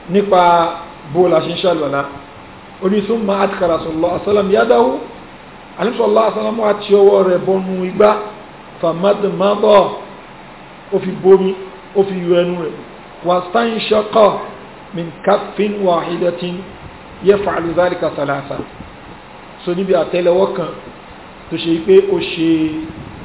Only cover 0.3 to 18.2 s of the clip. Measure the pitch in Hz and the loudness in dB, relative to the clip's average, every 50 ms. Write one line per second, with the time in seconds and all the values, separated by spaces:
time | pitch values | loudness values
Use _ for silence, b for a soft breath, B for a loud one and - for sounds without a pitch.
0.3 | 190 180 175 170 170 170 165 170 170 - - - - - - 147 139 175 180 175 | 4 4 6 6 6 4 2 0 -2 -8 -14 -16 -18 -18 -12 -4 0 2 4 4
1.3 | 165 156 156 160 175 - - 180 170 156 147 135 139 139 139 - - - - - | 4 2 0 -2 -4 -2 0 0 0 0 -2 -2 -2 -4 -4 -6 -10 -16 -18 -20
2.3 | - - - - - - - - - - 190 190 208 208 202 202 233 226 208 196 | -20 -20 -20 -20 -20 -20 -20 -20 -10 -4 -2 0 0 0 0 0 -2 -2 0 -2
3.3 | 202 196 202 196 196 196 185 165 165 156 160 165 156 160 170 180 180 165 - 202 | 0 0 0 -2 -2 0 0 0 0 0 -2 -4 -4 -2 -2 -2 -2 -2 -2 0
4.3 | 208 208 196 190 202 220 240 240 240 233 247 262 277 294 - - - - - - | 2 2 2 2 2 2 4 4 4 4 4 2 0 -4 -8 -12 -16 -18 -20 -20
5.3 | - - - - - - - - - - 175 233 233 240 226 208 208 220 220 208 | -20 -20 -20 -20 -20 -20 -20 -16 -8 -6 -4 -4 -2 0 0 2 2 2 2 2
6.3 | 190 214 214 220 214 226 214 208 202 208 - - 202 202 196 202 202 196 190 185 | 0 -2 -4 -4 -4 -2 0 0 0 0 0 2 4 6 6 6 6 6 4 4
7.3 | 180 170 - 185 190 190 185 185 185 185 185 185 - - 208 208 208 - - - | 2 0 0 0 0 0 -2 -4 -4 -4 -4 -4 0 4 4 4 4 2 -4 -10
8.3 | - - - - - - - - - - 180 165 160 170 185 202 208 208 202 190 | -14 -16 -20 -20 -20 -20 -20 -20 -10 -4 -4 -2 -2 0 0 0 0 0 0 -2
9.3 | 170 170 190 202 208 208 220 208 208 196 175 208 - - - - - - - - | -2 0 0 0 0 2 4 4 6 6 4 2 -4 -10 -14 -18 -20 -20 -20 -20
10.3 | - - - - - - - - - - - - 202 185 185 185 175 - 180 190 | -20 -20 -20 -20 -20 -20 -20 -20 -20 -20 -10 -4 -4 -4 -4 -4 -6 0 4 6
11.3 | 190 185 190 190 190 - - - - - - - - 202 196 196 185 180 175 170 | 6 6 4 0 -4 -6 -10 -16 -18 -20 -14 -6 -2 0 0 0 -2 -4 0 2
12.3 | 170 175 175 175 180 175 160 147 113 120 120 - - - - - - - - 175 | 2 2 2 0 -2 -6 -6 -8 -10 -12 -16 -18 -20 -20 -20 -20 -16 -8 -2 -2
13.3 | 180 180 175 - - 233 233 226 220 208 - - 214 214 208 - - 220 208 185 | 0 0 -2 -2 -2 0 0 0 -2 -4 -2 0 0 0 0 2 4 4 4 4
14.3 | - - - - - - - - - - - - - 165 170 160 143 - - 190 | 4 0 -8 -12 -16 -18 -20 -20 -20 -20 -18 -12 -10 -10 -10 -10 -10 -4 0 0
15.3 | 202 202 - - - - 208 208 202 202 190 180 170 165 156 165 175 170 180 175 | 0 0 0 -4 -4 -2 -2 -2 -2 -2 0 0 0 0 -2 -4 -4 -2 -2 -2
16.3 | 170 - 180 180 180 190 190 - - - - - - - - - - - 190 190 | -4 -4 -8 -8 -8 -10 -12 -14 -16 -18 -18 -20 -20 -20 -20 -20 -12 -4 2 2
17.3 | 202 196 202 180 170 175 170 165 160 170 180 180 180 - 165 151 - 156 | 2 2 2 -2 -4 -4 -4 -2 0 0 0 0 0 -2 -4 -4 -4 -4